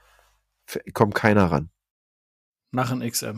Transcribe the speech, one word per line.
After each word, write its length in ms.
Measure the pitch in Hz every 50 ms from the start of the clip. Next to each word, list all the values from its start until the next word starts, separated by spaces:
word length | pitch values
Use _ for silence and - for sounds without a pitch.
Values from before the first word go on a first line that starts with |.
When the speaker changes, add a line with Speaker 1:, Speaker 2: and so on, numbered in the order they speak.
| _ _ _ _ _ _ _ _ _ _ _ _ _ -
Speaker 1:
F-, 120 | - - - - -
kommt 200 | - 120 104 104
keiner 380 | - - 110 104 104 95 85
ran. 180 | 80 71 78 - _ _ _ _ _ _ _ _ _ _ _ _ _ _ _ _ _ _ _ _
Speaker 2:
Nach 180 | - 127 127 123
ein 120 | 127 127
X 200 | 120 117 - -
M. 160 | - 113 107